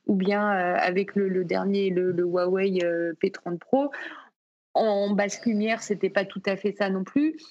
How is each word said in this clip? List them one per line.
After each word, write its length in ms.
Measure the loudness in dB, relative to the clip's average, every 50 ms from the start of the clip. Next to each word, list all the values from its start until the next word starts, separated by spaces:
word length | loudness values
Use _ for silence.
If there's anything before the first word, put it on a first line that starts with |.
| -2
ou 80 | 0 0
bien, 280 | 2 2 2 2 2 2 2 0
euh, 240 | 0 0 0 0 0
avec 360 | 0 2 0 0 -2 0 0
le, 140 | 0 0 2
le 160 | 0 -2 -2
dernier, 460 | 0 -2 -2 0 0 0 2 2 2
le, 220 | 2 2 0 0 0
le 100 | 0 0
Huawei, 540 | 0 2 0 2 2 2 2 2 2 2 2 0
euh, 280 | 0 0 0 -2 -2 -2 0
P 100 | -2 -2
trente 280 | -2 -4 -8 -8 -8 -8
Pro. 300 | -2 0 0 2 2 0 -4 -8 -12 -14 -14 -16 -20 -20 _ _ _ _ _ _ _ _ 0
En 360 | 2 2 2 2 2 2 2 2
basse 320 | 2 0 -2 -2 -4 -2
lumière, 380 | 0 0 0 0 0 -2 -2 -2
c'était 280 | -4 -2 0 0 0
pas 140 | 0 0 -2
tout 180 | -2 -6 -6 -4
à 100 | -2 -4
fait 160 | 0 -2 -4 -2
ça 160 | 0 -2 0
non 160 | 0 -2 -4
plus. 320 | -2 0 2 2 2 0 -4 -14 -20